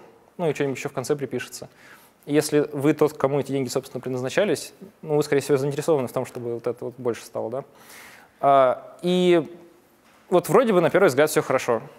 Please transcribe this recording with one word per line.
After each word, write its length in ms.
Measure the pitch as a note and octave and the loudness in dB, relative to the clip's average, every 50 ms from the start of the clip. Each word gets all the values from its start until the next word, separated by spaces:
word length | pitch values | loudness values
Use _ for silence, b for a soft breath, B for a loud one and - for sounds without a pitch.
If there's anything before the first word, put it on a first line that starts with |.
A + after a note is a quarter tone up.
| - - _ _ _ _ _ - | -8 -16 _ _ _ _ _ -4
ну 120 | F3+ D#3+ | -2 -2
и 40 | C3+ | -2
что-нибудь 240 | - D3 C#3 C3 - | -2 -2 -4 -4 -6
еще 120 | - C#3+ | -8 -8
в 40 | - | -8
конце 220 | C#3 B2 - D3+ | -8 -4 -4 -4
припишется. 540 | C#3+ C#3 A#2 - B2 - - - - - - B B B B B B B B B _ _ | -4 -4 -6 -6 -8 -8 -10 -14 -16 -18 -18 B B B B B B B B B _ _
И 80 | - C#3+ | 0 0
если 340 | D3+ D3 - - D3 C#3+ - - | 0 2 2 0 0 0 0 -4
вы 200 | C#3+ C3 D3+ D#3 | -2 0 0 2
тот, 200 | D3+ D#3 D3 - | 4 2 0 2
кому 260 | - - C3+ C#3+ C#3+ | 0 -2 0 0 -2
эти 120 | B2+ - | -4 -2
деньги, 180 | C3+ C#3 C3+ A#2+ | -4 -4 -4 -4
собственно, 320 | - C#3 B2+ - - B2+ | -4 -6 -8 -8 -12 -10
предназначались, 720 | - C3 B2+ B2+ B2+ C3 - - G3+ G#3 D3+ - - - - _ - G3 _ _ | -8 -6 -6 -6 -6 -2 0 0 0 0 0 -4 -4 -12 -18 _ -20 -20 _ _
ну, 140 | - D#3 D3+ D3 | -8 -2 -2 -2
вы, 60 | D3 | 0
скорее 180 | - D3 C#3 | 0 0 -2
всего, 160 | C3 - D3 C3 | 0 0 0 0
заинтересованы 500 | C3+ D3 C#3 C#3+ D3 - E3 C#3+ B2+ A2+ | 0 -2 -4 -4 -2 0 0 0 0 -4
в 40 | |
том, 140 | - C3 B2+ | -6 -6 -8
чтобы 300 | - - C3 A#2+ A#2+ A#2 | -8 -10 -12 -10 -8 -8
вот 120 | A#2 A2+ B2 | -6 -6 -8
это 180 | A#2 - B2+ | -8 -8 -10
вот 80 | B2 A#2+ B2+ | -12 -12 -6
больше 260 | B2 B2 A#2 - - | -6 -4 -4 -4 -10
стало, 260 | - - B2 A2 A2+ | -12 -10 -8 -8 -8
да? 140 | A#2 C3+ C#3+ - B B B B B B B B B B B B _ _ | -8 -10 -12 -12 B B B B B B B B B B B B _ _
А, 560 | - C#3 C#3 C3+ C3 B2+ A#2+ - - - - - | 2 4 6 6 6 6 4 0 -6 -14 -18 -6
и 420 | - F3 F3+ F3+ F3+ F3+ F3 E3+ C#3+ A#2 - - - - _ _ _ _ _ _ _ _ _ _ _ _ | -2 0 2 2 4 4 4 4 2 -2 -10 -20 -20 -20 _ _ _ _ _ _ _ _ _ _ _ _
вот 200 | F#3+ F3 E3 - | 0 0 2 4
вроде 240 | - G#3+ C4+ A3+ G3+ | 4 4 4 6 4
бы, 80 | F3+ | 4
на 80 | E3+ D3 | 2 4
первый 180 | - E3+ G3 F3+ | 4 4 4 4
взгляд, 220 | B2+ B2+ D3+ D#3 | 4 4 2 2
все 120 | - D#3 | 2 -2
хорошо 400 | C#3+ - C3 B2+ - - A#2+ A2 - - - | 0 0 -2 -2 0 0 -2 -2 -2 -8 -18